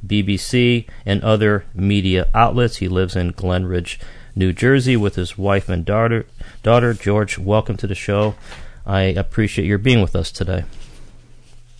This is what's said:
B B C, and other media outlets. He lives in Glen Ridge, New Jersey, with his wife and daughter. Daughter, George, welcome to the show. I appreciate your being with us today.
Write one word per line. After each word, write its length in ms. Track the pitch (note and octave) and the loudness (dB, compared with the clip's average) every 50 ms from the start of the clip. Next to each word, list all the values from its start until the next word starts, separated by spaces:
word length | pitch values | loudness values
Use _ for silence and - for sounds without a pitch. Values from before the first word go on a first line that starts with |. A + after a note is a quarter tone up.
| - | -6
B 160 | F#2+ G2+ G#2 | -2 0 0
B 140 | G2+ F#2+ G2+ | 0 0 -2
C, 500 | F#2 - - - B2 B2 A#2+ A#2+ A#2 A2+ - - - - | -2 -2 -2 0 2 2 4 2 0 -2 -6 -12 -10 -4
and 180 | G2+ G2+ G#2 G#2 | -2 -2 0 2
other 420 | A2 A2 G#2 A2 G#2+ G#2 G2+ - - - | 2 2 4 4 2 2 0 -2 -6 -6
media 540 | - F#2+ G2 G2+ G2+ F2+ F#2+ F#2 F2+ F2 - - | -2 0 2 2 2 2 2 2 2 2 4 4
outlets. 440 | A2+ A#2 A2+ - A#2+ B2 A#2 - - | 4 4 4 4 2 0 0 0 -2
He 120 | F#2+ F2+ | -4 -2
lives 260 | F#2 F#2 F#2 F2+ - | 0 0 0 0 0
in 140 | F#2+ F2+ F2 | -2 -2 -2
Glen 380 | E2 - F#2+ F#2 F#2 F#2 F#2 F2+ | -4 -4 -4 -2 -2 -2 -2 -2
Ridge, 340 | F#2+ A2 - - - - - - - - - - - | -2 -4 -4 -6 -8 -12 -12 -14 -14 -16 -18 -10 -2
New 160 | G2 F#2+ F#2 | 0 0 0
Jersey, 460 | F2 - - B2 C3+ C#3 B2 B2+ C3 A2+ | 2 2 4 4 4 4 4 4 2 2
with 180 | G2+ G2+ - | 2 0 0
his 220 | - F2+ F2 - G#2 | -2 -4 -6 -6 -4
wife 320 | G2 G2 G2 G2 - - | -2 0 0 0 0 0
and 160 | F#2 F2 E2 | -2 -2 -2
daughter. 400 | F2 G2+ G#2+ A2+ E2+ A#2 A2+ G#2+ - - - - - - - | 0 0 2 2 2 0 -2 -4 -6 -12 -16 -16 -14 -14 -4
Daughter, 320 | - A2 A#2 A#2+ A#2+ A#2+ A#2 | 2 4 4 4 4 2 0
George, 440 | F#2+ - G2+ G2+ G#2+ G#2+ G2 - - | -2 0 0 2 2 2 0 -4 -4
welcome 400 | F#2+ F#2+ G#2 G#2+ G#2+ - A2 - | -2 2 2 2 2 0 -4 -4
to 100 | - - | -4 -6
the 80 | G2+ | -6
show. 400 | - - - G2+ G2+ G#2+ G#2+ G2+ - - - - - - - - - - | -6 -4 -2 0 0 0 0 -2 -4 -10 -18 -16 -16 -16 -16 -16 -12 -6
I 160 | - G2 G2 F#2+ | -2 0 2 2
appreciate 640 | F#2+ F2+ F2+ G2 - - - A2 - - - - | 2 2 0 -2 -2 0 0 0 0 0 -2 0
your 120 | E2+ G#2 G2 | 0 0 2
being 240 | G2+ C3+ B2+ A#2 | 4 4 4 6
with 140 | G2 - - | 4 2 2
us 140 | F#2 F2 - | -2 -2 -4
today. 360 | - - - F2+ F#2 F2+ - - - - - - - - - - - - - - - - - - - - - - - - | -6 -6 -4 -4 -2 -4 -4 -6 -10 -14 -14 -16 -16 -18 -20 -20 -20 -20 -20 -20 -20 -20 -20 -20 -20 -20 -20 -20 -20 -20